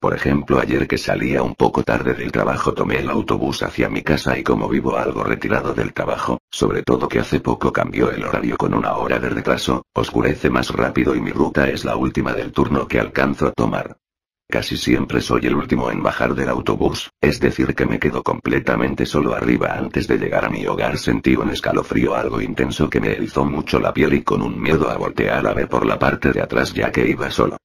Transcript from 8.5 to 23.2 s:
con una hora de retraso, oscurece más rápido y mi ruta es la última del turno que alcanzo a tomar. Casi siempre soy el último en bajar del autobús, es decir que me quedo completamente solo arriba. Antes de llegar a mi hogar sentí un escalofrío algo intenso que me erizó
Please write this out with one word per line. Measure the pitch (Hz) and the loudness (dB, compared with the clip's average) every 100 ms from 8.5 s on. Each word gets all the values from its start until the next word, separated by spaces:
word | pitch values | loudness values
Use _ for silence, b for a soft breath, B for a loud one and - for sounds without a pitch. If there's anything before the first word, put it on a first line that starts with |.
| 57 | -2
con | 50 | 0
una | 52 55 - | 0 0 -2
hora | 60 62 | 0 0
de | 62 | 0
retraso, | 57 - 62 - 64 - | -4 0 0 0 -2 -2
oscurece | - 57 58 58 76 - | -4 -2 0 0 2 2
más | 62 64 | 2 0
rápido | - 60 - 64 | 0 0 2 2
y | 64 | 0
mi | 50 | -2
ruta | - 76 - 67 | 0 0 4 2
es | - | 0
la | - 55 | -2 -2
última | 65 67 64 | -2 0 -2
del | 60 55 | -2 -4
turno | - 69 69 62 | 0 0 0 0
que | 60 | 0
alcanzo | 53 - 67 71 69 | 0 2 0 2 0
a | |
tomar. | - 57 50 - - _ _ _ _ _ | 2 0 0 -6 -12 _ _ _ _ _
Casi | 55 55 - | -4 -2 -4
siempre | - 64 65 62 | 2 2 2 -2
soy | - 62 60 | 2 0 2
el | |
último | 69 - 64 62 | 0 0 0 0
en | 57 | 0
bajar | 52 - 62 | -2 0 0
del | 65 65 | 0 0
autobús, | 62 - 50 73 - - _ | 0 0 0 0 -2 -10 _
es | 71 71 | 0 2
decir | 65 64 64 | 0 2 0
que | 67 64 | 0 0
me | 57 | 0
quedo | 73 64 | 0 0
completamente | - 50 - 65 - 58 62 69 - | -2 -2 0 0 2 2 0 0 0
solo | 76 62 | 2 0
arriba. | 57 60 60 50 | 0 2 2 2
Antes | 50 67 - - | -2 -2 -2 2
de | 58 | 0
llegar | 50 50 | 2 0
a | 52 | 0
mi | 55 50 | -2 -2
hogar | 50 57 71 | -2 -2 -2
sentí | - 57 - | 0 0 2
un | 62 53 | 2 2
escalofrío | - - 50 - - - | -2 -2 -2 0 0 2
algo | - - 57 | 0 -2 -2
intenso | 53 - 64 - 76 | -4 -2 -2 0 0
que | 60 | 2
me | 52 | 0
erizó | 52 | -2